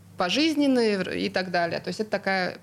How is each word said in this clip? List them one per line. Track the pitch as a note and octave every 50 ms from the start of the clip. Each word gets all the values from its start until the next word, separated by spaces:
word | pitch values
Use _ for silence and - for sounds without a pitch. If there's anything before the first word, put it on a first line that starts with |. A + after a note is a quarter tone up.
| - - -
пожизненные | - F#3 F3+ G3 C4 D#4 E4 D4+ D4 C#4+ C#4 B3+ B3 A#3 G#3+ G#3
в-, | F#3+ F3+ - -
и | F3+ F#3+ G3
так | G3 F#3+ F#3 F#3+
далее. | F3 F3 E3+ E3+ - D3
То | - F3+
есть | F3+ -
это | G#3+ G#3+
такая | G#3 G3 - G3 F#3+ F#3+ F3+ - - -